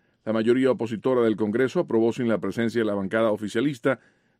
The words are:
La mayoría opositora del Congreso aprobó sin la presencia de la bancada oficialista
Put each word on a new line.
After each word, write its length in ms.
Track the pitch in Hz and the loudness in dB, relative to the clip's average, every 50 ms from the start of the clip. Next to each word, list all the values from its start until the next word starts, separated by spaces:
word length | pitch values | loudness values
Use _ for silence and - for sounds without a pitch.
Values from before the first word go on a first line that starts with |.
| _ _ _ _ _ | _ _ _ _ _
La 80 | 110 110 | -4 -2
mayoría 360 | 110 110 117 120 131 135 127 | 0 2 4 4 4 4 2
opositora 520 | 120 95 120 104 110 98 - 131 131 123 | 0 0 -2 -6 -6 -4 -2 0 2 2
del 160 | 117 113 107 90 | 2 2 2 0
Congreso 420 | 107 104 104 120 131 127 - 180 | 0 -2 0 0 0 0 0 -2
aprobó 320 | - - 117 113 113 117 | -2 0 0 2 2 2
sin 160 | 110 131 123 117 | 0 -2 -2 -2
la 100 | 107 92 | 0 -2
presencia 440 | 90 98 95 120 117 113 107 117 | -2 -4 -4 -2 -4 -2 0 -2
de 40 | 110 | -2
la 80 | 107 101 | 0 -2
bancada 380 | 101 98 92 113 113 113 113 | -4 -4 -2 0 0 2 0
oficialista 680 | 104 107 110 95 - 113 131 151 143 - - 139 123 - _ _ _ _ _ _ _ _ | 0 -2 -4 -4 -2 -2 -2 -2 -4 -2 -2 -2 -2 -2 _ _ _ _ _ _ _ _